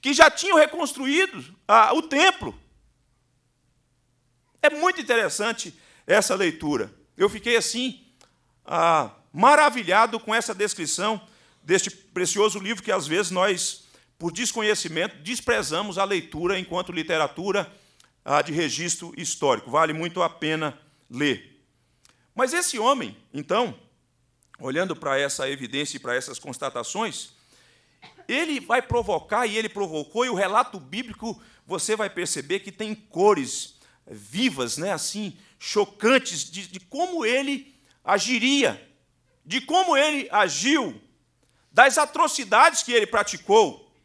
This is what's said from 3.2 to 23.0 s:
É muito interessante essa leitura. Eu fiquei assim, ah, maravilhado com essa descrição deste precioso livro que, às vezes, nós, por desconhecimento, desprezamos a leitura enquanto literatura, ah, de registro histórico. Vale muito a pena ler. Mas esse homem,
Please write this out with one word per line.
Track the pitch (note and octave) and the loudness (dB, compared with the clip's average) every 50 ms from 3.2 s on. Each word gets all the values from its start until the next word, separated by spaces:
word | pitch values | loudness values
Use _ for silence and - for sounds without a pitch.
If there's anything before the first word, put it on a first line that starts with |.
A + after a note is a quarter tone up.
| _ _ _ _ _ _ _ _ _ _ _ _ _ _ _ _ _ _ _ _ _ _ _ _ _ _ _ _ | _ _ _ _ _ _ _ _ _ _ _ _ _ _ _ _ _ _ _ _ _ _ _ _ _ _ _ _
É | - D4 | 2 2
muito | D4 D4 D#4+ F#4 F4+ F4 | 2 4 0 0 0 0
interessante | B3 G#3+ A#3+ A3+ G#3 E3+ - - G#3 A3+ A3 - - F3+ - _ _ _ _ _ _ | -2 0 2 2 2 0 -2 -2 -4 -4 -4 -6 -10 -12 -14 _ _ _ _ _ _
essa | - F3 G#3+ G3+ - A#3+ | 2 2 2 4 2 0
leitura. | G3 G3+ E3+ D#3+ D#3+ E3+ D3 D3 A#2 G#2 G#2 - _ _ _ _ | 0 0 0 -2 -2 -4 -2 -2 -2 -4 -6 -10 _ _ _ _
Eu | - F#3 | 0 0
fiquei | G#3 G#3+ G#3+ - A#3 A#3+ | 0 0 -4 -2 0 2
assim, | A3+ - - - A#3 B3+ B3+ - - _ _ _ _ _ _ _ _ _ _ _ _ _ | 2 2 0 -4 -4 -4 -4 -6 -10 _ _ _ _ _ _ _ _ _ _ _ _ _
ah, | - - E3+ E3 E3+ E3 D#3 C3 G#2 - _ _ _ - | -4 0 2 4 4 4 4 2 -2 -8 _ _ _ -2
maravilhado | D3 G3+ C4 D4 D4+ D4+ C#4 A3+ B3 G#3 D#3+ F3+ G#3 A3+ A3+ A3 A3+ | 4 6 6 8 8 6 4 2 0 -2 2 4 4 4 4 0 -8
com | - - A3 | -4 -2 -2
essa | A#3 A3+ - G#3+ | -2 -2 -4 -4
descrição | F#3 G#3 G3+ - - E3 C#3+ - - F#3 G#3+ A3 G3 - _ _ _ _ _ _ _ _ | -4 -4 -4 -4 -6 -6 -6 -4 -4 -2 -4 -4 -4 -8 _ _ _ _ _ _ _ _
deste | C#3+ F3 F#3 - G3 | 0 2 2 2 -2
precioso | - - _ _ _ F3+ F3+ - - F#3+ G#3+ G#3+ - G#3 | -8 -14 _ _ _ -4 -2 -2 0 2 0 0 0 -4
livro | F#3+ G3+ A#3 F#3 - | -6 -6 -8 -6 -4
que, | G#3+ | -2
às | G3 F3+ D3 | -2 -2 -2
vezes, | C#3+ D#3 F#3 G#3 E3 | -2 -2 -2 -2 -2
nós, | F#3 F3+ F#3 G#3 F#3 F3 - - - - _ _ _ _ _ _ _ _ | 0 0 2 0 0 -2 -4 -6 -8 -10 _ _ _ _ _ _ _ _
por | E3 F3 | -8 -8
desconhecimento, | E3+ F#3+ B3 - - A3+ G#3+ G#3+ G#3+ - - G#3+ D#3 D#3 F3+ G#3+ - | -6 -4 -6 -4 -4 -2 0 0 0 0 -2 -6 -4 -4 -4 -4 -6
desprezamos | - D3 F#3 B3 A3+ - - A#3 G#3+ - C3+ D3+ E3+ G3+ G#3 F3 | -12 -10 -8 -8 -6 -2 -2 -2 0 -2 -2 -4 -4 -4 -4 -2
a | F3+ G3 | -2 -2
leitura | G3 G3+ E3+ E3 D#3+ - D3+ F3 F3 G3 F#3+ | 0 -2 -4 -4 -6 -8 -4 -2 -2 -2 -2
enquanto | F3+ E3+ E3 F#3 F#3 - | -4 -6 -6 -6 -6 -6
literatura, | D#3+ D#3+ D#3 D#3+ E3+ D#3+ D3+ C3+ - - F3+ G3+ F#3+ G3+ E3+ - - _ _ _ _ _ _ _ _ _ _ | -8 -8 -4 -2 0 0 0 -2 -4 -8 -6 -2 -2 -2 -4 -4 -12 _ _ _ _ _ _ _ _ _ _
ah, | - C#3 D3 | 0 2 2
de | D3 D#3+ D3+ | 2 0 -2
registro | D#3+ E3+ C#3+ A2+ D3 E3+ F3 - - E3+ E3+ - | -2 -2 -2 -4 -6 -4 -6 -6 -6 -8 -16 -14
histórico. | F#3+ E3+ - - - D3+ C#3 B2 G#2 - B2 | -10 -8 -8 -6 -2 0 0 0 0 -2 -2
Vale | A#2+ D3+ E3 D#3 | 0 0 0 0
muito | D3+ D#3+ E3 F3 E3+ F#3 | -2 -6 -6 -6 -2 -2
a | F3 D#3 | -2 -2
pena | - - - D#3 D#3 D#3 D#3 D3 C3+ - _ _ _ _ _ _ | -2 -4 -4 -4 -2 -2 -4 -6 -6 -10 _ _ _ _ _ _
ler. | - B2 D3 D3 A#2+ - - - _ _ _ _ _ _ _ _ _ _ _ _ _ _ _ _ _ | -6 -2 0 0 0 -2 -6 -20 _ _ _ _ _ _ _ _ _ _ _ _ _ _ _ _ _
Mas | - C4 B3+ D#4+ | -2 -2 0 0
esse | F4 F4 - - | -2 -2 -2 -2
homem, | A#3 G#3+ B3+ C#4+ C4 | 0 0 0 0 0